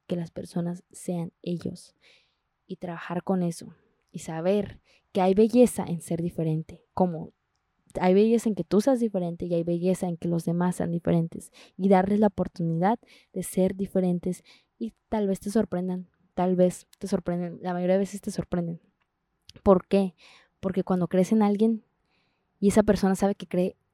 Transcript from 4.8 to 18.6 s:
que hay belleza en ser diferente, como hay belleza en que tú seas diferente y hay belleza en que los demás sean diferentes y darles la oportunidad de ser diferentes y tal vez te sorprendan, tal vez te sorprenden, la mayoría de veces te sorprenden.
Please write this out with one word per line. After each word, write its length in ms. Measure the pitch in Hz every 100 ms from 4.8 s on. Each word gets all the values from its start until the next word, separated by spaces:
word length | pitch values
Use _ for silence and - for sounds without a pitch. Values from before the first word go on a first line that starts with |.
| _ _ _
que 80 | 202
hay 120 | 185
belleza 520 | 190 226 247 240 - -
en 160 | 170
ser 200 | - 170
diferente, 640 | 170 - 160 156 160 - _
como 380 | - 185 160 170 _ _ _ _ _ _ -
hay 140 | 185
belleza 360 | 190 220 233 226
en 40 |
que 100 | 190
tú 180 | 170 185
seas 180 | 247 254
diferente 460 | 233 190 175 170 175
y 80 | 170
hay 80 |
belleza 440 | 170 175 180 185 185
en 100 | 170
que 100 | 175
los 180 | 170 165
demás 300 | 170 180 175
sean 160 | 170
diferentes 600 | 170 - 170 165 - - - - -
y 120 | 190
darles 300 | 190 196 202
la 80 | 208
oportunidad 720 | - 180 - 165 165 185 233 _ - _
de 80 | 190
ser 340 | 175 - 185 190
diferentes 680 | 196 190 185 175 185 180 _ _ _ -
y 160 | 233 - _
tal 200 | 220 202
vez 120 | 196
te 100 | 208
sorprendan, 580 | 220 202 180 185 180 180 _ _ -
tal 200 | 180 180
vez 300 | 180 - - _
te 80 | 190
sorprenden, 520 | 190 180 175 175 170
la 100 | 180
mayoría 220 | 180 180 190
de 40 |
veces 220 | 190 202
te 80 | -
sorprenden. 500 | 190 - 180